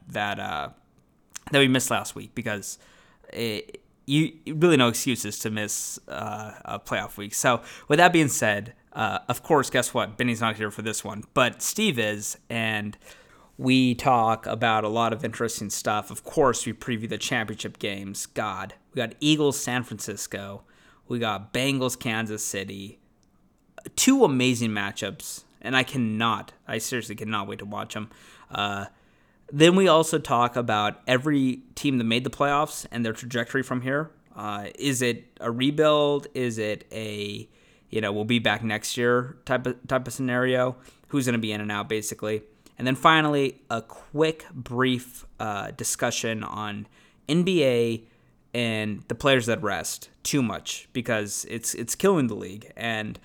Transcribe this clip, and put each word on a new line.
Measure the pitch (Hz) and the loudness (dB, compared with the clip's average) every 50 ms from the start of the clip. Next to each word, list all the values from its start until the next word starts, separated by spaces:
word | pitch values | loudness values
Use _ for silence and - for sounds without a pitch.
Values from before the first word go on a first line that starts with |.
| _ - | _ -8
that, | - 110 104 101 101 98 | -4 -2 -2 -2 -2 -4
uh, | 98 98 87 76 71 - - _ _ _ _ _ _ _ _ _ _ _ - - _ - | -4 -4 -4 -4 -6 -8 -10 _ _ _ _ _ _ _ _ _ _ _ -20 -18 _ 2
that | - 139 | 4 6
we | 139 131 | 6 6
missed | 127 127 - - | 6 4 2 2
last | 117 98 - - - | 0 -2 -2 -4 -8
week | - - 104 - | -12 -14 -12 -10
because | 127 117 117 104 101 95 - - - _ _ _ _ _ _ _ _ _ - | -8 -6 -6 -6 -6 -6 -10 -12 -14 _ _ _ _ _ _ _ _ _ -14
it, | - - 117 113 107 101 - - - - _ _ _ _ _ - | -8 -6 -4 -4 -4 -6 -8 -10 -14 -20 _ _ _ _ _ 2
you, | 139 151 160 - - - - - | 2 4 4 2 0 -6 -10 -8
really | - 151 165 175 160 147 | 0 4 6 6 8 8
no | 123 120 | 6 4
excuses | 113 - - 139 120 - - 104 101 - | 2 2 0 -2 -2 -2 -2 -6 -6 -6
to | - 113 | -6 -4
miss, | 107 107 107 101 - - - - - - - - | -4 -4 -4 -4 -4 -6 -6 -8 -10 -12 -12 -12
uh, | - 69 104 107 107 107 107 107 101 - - | -10 -8 -8 -8 -8 -8 -10 -12 -14 -14 -12
a | - 101 101 | -10 -10 -10
playoff | - - 123 101 101 101 - | -8 -4 -4 -4 -4 -6 -8
week. | - 101 101 - | -10 -10 -8 -4
So | - - 135 120 117 - - - - - - | 0 2 2 2 2 0 -6 -18 -10 -2 2
with | 147 160 | 6 8
that | 175 180 170 | 8 8 8
being | 165 156 131 | 6 4 4
said, | - - 123 110 104 104 104 - - _ _ _ - | 2 0 0 0 0 0 -2 -8 -14 _ _ _ -6
uh, | - 113 101 98 - - - | -2 -2 0 -2 -2 -2 -4
of | 120 - - | -4 -4 0
course, | - 165 143 131 - | 4 4 4 4 4
guess | - 131 120 - - | 2 0 0 0 0
what? | 123 104 101 110 - | -2 -2 -2 -2 -2
Benny's | 123 123 117 104 | 0 0 0 0
not | 117 110 107 | 0 -2 0
here | 104 110 104 | -2 -4 -6
for | 101 - | -4 -6
this | 107 110 104 - - | -6 -6 -4 -6 -6
one, | 107 101 104 - - - | -8 -8 -10 -12 -2 2
but | 139 127 117 - - | 2 4 4 2 -2
Steve | - - - - 220 208 143 120 | -4 -4 -2 0 2 2 2 2
is, | 110 107 107 104 107 - - - _ - | 0 0 0 -2 -6 -8 -10 -10 _ -8
and | 117 117 113 110 110 107 104 104 104 - - - - - - _ - - - _ _ - | -4 -2 -2 0 0 -2 -2 -6 -8 -12 -16 -20 -20 -20 -20 _ -20 -20 -20 _ _ -2
we | 131 131 131 131 127 123 120 | 2 4 6 6 6 4 2
talk | - - 147 127 120 110 113 113 - - 104 | 2 2 4 4 6 6 4 2 0 -2 -4
about | 107 110 120 113 110 110 107 | -2 0 2 2 2 2 2
a | 104 | 0
lot | 110 117 113 113 113 | 0 0 0 0 0
of | 120 - | -2 -4
interesting | 113 113 - 120 110 - - 110 101 | -4 -4 -2 -4 -4 -4 -4 -6 -6
stuff. | - - - 117 107 104 101 - | -6 -4 -2 0 0 -2 -2 -6
Of | 110 - - | -10 -14 -14
course, | - - 160 143 127 113 - - | -4 2 4 4 4 4 2 -2
we | 117 110 | -6 -6
preview | - - - 120 107 110 110 | -6 -6 -4 -4 -4 -4 -6
the | 113 104 | -6 -6
championship | - - 135 120 110 104 107 - - 104 92 - | -4 -2 -2 -2 -2 -4 -6 -8 -8 -10 -8 -6
games. | - 104 98 98 98 98 101 - - | -6 -6 -6 -6 -8 -10 -8 -10 -10
God, | - - - 110 104 95 92 95 95 - - _ _ | -8 -6 -6 -4 -4 -4 -6 -8 -10 -14 -18 _ _
we | - 127 | -6 -6
got | 120 113 - - | -4 -6 -4 -2
Eagles, | 147 151 156 147 151 143 135 - | 2 2 4 4 4 2 2 0
San | - - 123 123 117 | -2 -2 -2 -2 -2
Francisco. | - 110 104 - - 101 101 - - - 98 98 98 101 101 - _ _ _ _ _ _ _ _ - | -4 -8 -10 -8 -8 -8 -8 -8 -8 -8 -8 -8 -10 -12 -14 -16 _ _ _ _ _ _ _ _ -6
We | 123 120 | -4 -2
got | 117 110 104 98 104 - - | -2 -2 -2 -4 -6 -6 -4
Bengals, | 123 127 139 139 131 131 127 120 - | -2 0 0 0 0 0 -2 -2 -4
Kansas | - 127 110 110 113 104 107 104 - | -4 -2 -2 -2 -2 -4 -6 -6 -6
City. | - - 98 95 98 98 98 98 107 127 _ _ _ _ _ _ _ _ _ _ _ _ _ _ _ _ - - - - - | -6 -4 -6 -6 -6 -8 -10 -12 -14 -16 _ _ _ _ _ _ _ _ _ _ _ _ _ _ _ _ -18 -18 -8 -4 2
Two | - 254 269 277 233 | 4 4 6 6 6
amazing | 175 135 127 123 127 123 113 117 113 | 6 6 4 4 4 2 2 0 0
matchups, | 107 104 101 98 98 - - 98 - - - - - - - _ _ _ | 0 -2 -2 -4 -4 -6 -6 -6 -6 -8 -12 -12 -12 -14 -16 _ _ _
and | - 113 131 | -6 -2 0
I | 131 127 | 0 0
cannot, | - - 135 117 110 110 107 117 117 107 98 - - - _ _ | 0 -2 -2 -2 -2 0 0 0 0 0 -2 -4 -10 -18 _ _
I | - 113 113 | -8 -6 -6
seriously | - - 131 120 104 - 104 | -4 -4 -4 -6 -6 -6 -10
cannot | - 110 107 110 104 101 104 | -8 -6 -6 -4 -4 -4 -6
wait | 104 104 | -8 -10
to | 104 | -10
watch | 104 104 104 104 - - 110 | -10 -8 -8 -8 -8 -8 -10
'em. | 107 107 - - - - - - - - | -10 -12 -14 -20 -20 -20 -20 -20 -18 -10
Uh, | - 101 101 101 101 98 98 - - _ _ _ _ _ _ _ _ _ _ - | -6 -4 -2 -2 -2 -4 -8 -10 -12 _ _ _ _ _ _ _ _ _ _ -4
then | - 143 160 170 180 | 4 6 8 8 8
we | 190 190 180 | 8 8 8
also | 156 160 160 160 - 151 | 6 6 6 4 0 -2
talk | 127 - 135 120 120 120 - | 0 0 2 2 2 2 0
about | 127 120 120 110 104 104 104 - - - | 0 -2 0 2 2 2 0 -2 -4 0
every | - 127 127 135 156 147 139 135 127 123 131 - - - | 2 2 2 4 2 2 2 2 2 0 -2 -8 -14 -10
team | - - 147 135 123 | -4 -2 0 2 2
that | 117 | 2
made | 113 113 123 127 | 2 2 2 0
the | 127 | -2
playoffs | - - 151 143 143 143 156 151 - - - - | -2 0 0 2 2 2 0 0 -4 -8 -10 -8
and | - 120 117 | -4 -4 -2
their | 110 | -2
trajectory | 110 - 127 120 123 120 117 - - 135 | -4 -6 -8 -6 -4 -4 -2 0 0 -2
from | 127 - 127 123 | 0 0 -2 -2
here. | 123 131 139 147 160 156 - _ _ _ - | -2 0 -2 -2 -2 -4 -10 _ _ _ -14
Uh, | 107 104 104 104 101 101 95 - - | -10 -8 -6 -6 -6 -8 -10 -8 -4
is | 117 143 135 120 | -2 -2 0 2
it | 127 120 117 - - _ _ - | 2 0 0 -2 -6 _ _ -8
a | - 117 | -6 -4
rebuild? | 117 120 131 143 147 156 151 151 151 147 147 143 143 143 - - - | -2 0 2 2 4 4 4 6 6 6 4 2 2 0 -2 -6 -6
Is | 131 127 123 113 110 | -4 -4 -2 -2 -2
it | 107 107 104 - - - - | -2 -4 -4 -6 -8 -12 -10
a, | 110 110 107 107 104 101 101 104 107 110 - _ _ _ _ _ _ _ _ | -10 -8 -8 -6 -6 -6 -6 -8 -10 -12 -16 _ _ _ _ _ _ _ _
you | - 110 | -4 -2
know, | 107 101 101 | 0 0 0
we'll | 107 107 | 0 0
be | 110 123 117 | 2 2 2
back | 110 113 104 107 113 | 2 2 0 0 0
next | 110 107 110 - - - | -2 -4 -4 -4 -4 -2
year | 123 120 120 123 123 123 131 160 - _ | 0 2 2 2 2 0 -2 -8 -12 _
type | - 131 123 127 131 | -2 -2 0 0 -2
of, | 123 - - | -6 -6 -4
type | - 135 127 127 135 | -2 -2 -2 -2 -4
of | 120 | -6
scenario? | - 131 127 123 123 127 127 127 127 127 131 127 - - - - _ _ - | -4 -2 0 0 2 2 2 4 2 2 0 -2 -6 -12 -20 -20 _ _ -4
Who's | - 139 123 | -2 0 2
gonna | 127 120 113 | 2 2 0
be | 110 107 | 0 -2
in | 107 107 | -2 -4
and | 104 104 | -4 -4
out, | 104 101 101 - | -4 -4 -2 -2
basically? | 110 110 104 - 107 - - 107 110 107 - - _ _ _ - _ - | -2 -4 -4 -4 -8 -6 -4 -2 -2 -4 -4 -8 _ _ _ -20 _ -4
And | 117 127 | -2 -2
then | 135 | 2
finally, | 131 - 165 160 156 156 151 147 143 139 135 - - _ - | 4 6 6 8 8 6 4 4 2 2 2 0 -4 _ -4
a | 117 113 | -4 -4
quick, | - - - - - - - 147 160 160 160 160 - - - | -4 -6 -14 -20 -16 -6 0 2 2 2 2 -2 -8 -14 -12
brief, | 127 120 - 123 120 127 131 127 123 - - - - - - - - | -12 -10 -4 0 2 2 2 2 0 -2 -8 -16 -18 -20 -16 -12 -8
uh, | 113 110 101 101 104 104 | -6 -4 -4 -4 -6 -8
discussion | - - - - - - 135 120 117 - - 117 113 110 | -8 -6 -4 -4 -2 -2 -2 -2 0 0 -2 -2 -4 -4
on | 107 - - 104 107 104 104 104 104 - _ _ _ _ _ _ _ - | -6 -8 -8 -8 -8 -8 -8 -10 -12 -14 _ _ _ _ _ _ _ 0
N | 147 175 175 | 2 2 4
B | 190 185 170 143 | 4 4 4 6
A | 131 123 120 117 117 117 113 - - _ _ _ _ _ _ _ _ - | 6 4 4 2 2 0 -2 -6 -12 _ _ _ _ _ _ _ _ -4
and | 120 120 113 110 107 107 107 101 - - - | -2 0 0 0 0 -2 -2 -4 -6 -6 -8
the | 151 | -6
players | 117 - 143 135 127 113 117 | 0 4 6 6 6 4 2
that | 113 - 104 | 0 0 0
rest | 101 95 85 78 - - - - - _ _ | -2 -2 -2 -4 -6 -8 -8 -10 -16 _ _
too | - - - 143 127 | -4 -2 0 2 2
much | 110 92 80 - - - - - - - | 0 -2 -4 -8 -8 -10 -10 -10 -10 -8
because | 127 117 - 117 107 104 101 101 - - - | -6 -2 -2 -2 -2 -2 -4 -6 -8 -8 -8
it's, | 104 117 - - - | -8 -6 -6 -6 -6
it's | - 117 - - | -4 -6 -6 -2
killing | - - 196 196 165 131 113 | 2 4 4 4 4 4 2
the | 107 | 0
league. | 101 98 90 92 104 - - - - | -4 -8 -10 -12 -14 -16 -16 -10 -6
And | 110 117 113 110 107 107 - - - | -4 -4 -2 -4 -4 -6 -8 -12 -14